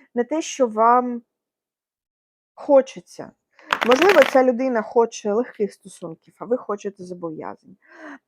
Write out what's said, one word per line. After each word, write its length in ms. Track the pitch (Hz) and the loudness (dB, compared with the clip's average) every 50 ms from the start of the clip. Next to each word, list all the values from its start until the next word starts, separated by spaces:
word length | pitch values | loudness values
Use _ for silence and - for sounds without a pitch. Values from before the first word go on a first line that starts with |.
| 277 _ - | _ _ -6
не 100 | 233 240 | -6 -4
те, 180 | 240 302 311 330 | -4 -4 -6 -6
що 240 | - - - 262 | -6 -2 -2 -2
вам 560 | 233 214 214 226 233 240 254 247 247 240 240 - _ _ _ _ _ _ _ _ _ _ _ _ _ _ _ _ _ _ _ _ _ _ _ _ _ _ | -2 2 2 4 4 4 4 2 -2 -6 -10 -12 _ _ _ _ _ _ _ _ _ _ _ _ _ _ _ _ _ _ _ _ _ _ _ _ _ _
хочеться. 760 | - - - 285 269 254 - - 185 - _ - - 135 - - _ _ _ _ _ - - - - - | -10 -2 4 4 4 4 2 -6 -20 -20 _ -20 -18 -18 -18 -20 _ _ _ _ _ -6 -4 -4 -2 2
Можливо, 340 | 220 247 269 320 392 403 330 262 - - | 2 2 4 4 6 6 6 6 6 4
ця 120 | 269 262 | 2 2
людина 380 | 254 247 226 262 262 247 226 214 | 2 2 0 -2 -2 -2 -4 -4
хоче 500 | - - 240 233 226 - - - 214 202 | -2 0 0 0 0 -2 -6 -6 -4 -2
легких 400 | 220 247 - - - 214 196 - | -2 -4 -4 -6 -6 -6 -6 -6
стосунків, 600 | _ - 190 - - - 165 165 - _ _ _ - | _ -20 -20 -20 -16 -16 -16 -16 -16 _ _ _ -14
а 60 | 170 | -8
ви 120 | 175 240 | -6 -6
хочете 480 | 254 - - 208 208 - 202 190 - 180 | -6 -4 -6 -8 -8 -8 -12 -12 -14 -16
зобов'язань. 720 | 180 180 175 175 165 156 - 95 92 - - _ - 185 _ _ _ - - 320 302 - 269 _ | -16 -14 -12 -12 -12 -12 -12 -14 -14 -14 -16 _ -20 -20 _ _ _ -20 -20 -20 -20 -20 -20 _